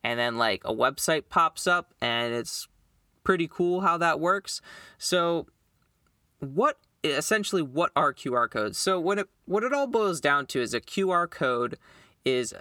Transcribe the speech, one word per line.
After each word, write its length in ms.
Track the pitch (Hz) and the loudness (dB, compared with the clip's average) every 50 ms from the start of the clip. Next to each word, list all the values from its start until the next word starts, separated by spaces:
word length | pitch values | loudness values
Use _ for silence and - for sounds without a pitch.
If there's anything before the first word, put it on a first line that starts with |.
| - | -2
and 140 | 117 117 120 | -2 -2 0
then, 180 | 120 120 117 | 0 0 2
like, 260 | 117 117 110 98 95 - | 2 2 2 2 -2 -2
a 100 | - 110 | -6 -2
website 560 | 113 123 131 139 - - - 160 151 - _ | 0 0 0 0 0 0 0 0 0 -2 _
pops 380 | - 180 165 156 - - - | 2 2 2 2 0 -2 0
up, 260 | 185 175 175 170 _ _ _ | 2 2 0 0 _ _ _
and 340 | 123 120 117 117 117 120 117 | -4 -2 0 0 -2 -2 -2
it's 340 | 120 117 - - - - _ _ _ _ _ _ _ _ _ _ _ _ | -4 -4 -6 -10 -10 -10 _ _ _ _ _ _ _ _ _ _ _ _
pretty 240 | - 190 170 165 | 0 2 2 0
cool 340 | 156 - - 175 175 180 180 | -6 -2 -2 0 0 0 2
how 160 | 190 180 170 | 2 0 2
that 220 | 170 170 165 156 151 | 2 2 0 2 2
works. 420 | 160 175 190 202 - - - - _ - - - - - - | 2 0 0 0 -2 -8 -12 -12 _ -16 -20 -20 -20 -20 -18
So 500 | _ - - 180 180 170 170 170 165 - - _ _ _ _ _ _ _ _ _ _ _ _ _ _ _ _ _ _ | _ -4 0 0 2 2 2 0 -2 -4 -8 _ _ _ _ _ _ _ _ _ _ _ _ _ _ _ _ _ _
what, 380 | 143 135 135 165 240 294 277 _ _ _ _ _ - | -12 -4 0 2 2 2 0 _ _ _ _ _ -2
essentially, 580 | 151 139 139 - - 220 214 202 - - 180 | -2 0 0 0 0 0 0 0 0 0 0
what 300 | 156 131 127 151 175 - _ | -2 0 0 0 0 2 _
are 180 | 139 156 143 131 | 2 2 2 0
Q 220 | - - 135 123 | -2 -6 0 0
R 120 | 120 117 | 2 0
codes? 300 | 110 - 113 107 104 95 | 0 0 -2 -2 -2 -2
So 220 | - - 190 190 180 | -2 0 0 0 0
what 200 | 156 180 202 202 | 0 0 0 -2
it, 80 | 185 _ _ _ _ | -4 _ _ _ _
what 180 | - 180 214 220 | -2 -2 0 0
it 100 | 254 285 | 0 0
all 140 | 285 277 | 0 -2
boils 340 | 254 226 226 214 196 175 143 | 0 0 0 2 0 -2 0
down 240 | - 147 143 143 135 | 2 2 2 2 0
to 140 | - - 135 | -2 -2 -2
is 120 | 120 110 120 | -2 0 -2
a 60 | 117 | -6
Q 320 | - - - 196 196 185 | -6 -4 -2 0 0 2
R 160 | 180 175 175 | 2 2 0
code 500 | 170 - - 147 131 123 120 120 120 - _ _ - - - - _ _ _ _ | -2 -4 -2 0 0 2 0 -2 -2 -4 _ _ -20 -20 -20 -20 _ _ _ _
is 300 | 135 131 127 120 107 - - | 0 0 0 -2 -4 -8 -14